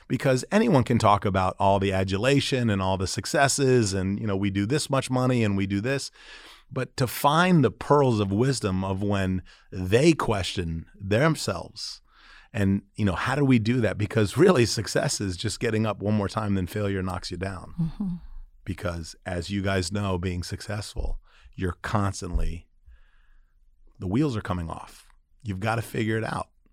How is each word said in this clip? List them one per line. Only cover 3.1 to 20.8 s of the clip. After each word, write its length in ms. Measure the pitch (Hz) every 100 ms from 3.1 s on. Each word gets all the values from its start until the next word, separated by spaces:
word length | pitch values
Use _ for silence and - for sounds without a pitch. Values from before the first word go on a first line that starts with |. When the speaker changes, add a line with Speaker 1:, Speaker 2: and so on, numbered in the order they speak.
| - - 156 139 - 135 127 104
Speaker 1:
and, 240 | 95 92 104
you 80 | 113
know, 100 | 95
"We 140 | 101
do 160 | 98 101
this 240 | 117 -
much 200 | 135 -
money 340 | 127 127 123
and 120 | 107 98
we 100 | 98
do 140 | 98
this." 300 | 120 139 - _ - - - - -
But 240 | - 123 -
to 100 | 123
find 580 | - 147 160 180 175
the 60 | 117
pearls 480 | - - 147 131 107
of 140 | 98
wisdom 500 | 98 131 131 104 92
of 180 | 95 95
when 420 | 101 101 92 92 - - -
they 420 | 95 92 113 170
question 760 | 151 - 104 90 - 85 82 - -
themselves 1000 | 98 104 160 147 - 87 - - - - _ _ - - -
and, 300 | 110 98 98 - -
you 80 |
know, 100 | 104
how 220 | 85 127 139
do 80 |
we 160 | 139 123
do 200 | 107 127
that? 140 | 104 92
Because 400 | 104 113 104 127
really 300 | 190 156 113
success 540 | - - 135 151 -
is 160 | 101 85
just 240 | 110 -
getting 260 | 117 107 110
up 140 | 95
one 120 | 98
more 140 | 107 98
time 280 | 110 104 98
than 100 | 90
failure 360 | 107 101 98
knocks 280 | 92 90 -
you 60 | 87
down. 380 | 95 90 80 170
Speaker 2:
Mm-hmm. 340 | 165 - 196 175 - - - _
Speaker 1:
Because 500 | - 90 90 85 80 -
as 260 | - 90 82
you 120 | 101
guys 300 | 98 95 87
know, 260 | 101 101 92
being 240 | 92 90
successful, 800 | - 95 - 104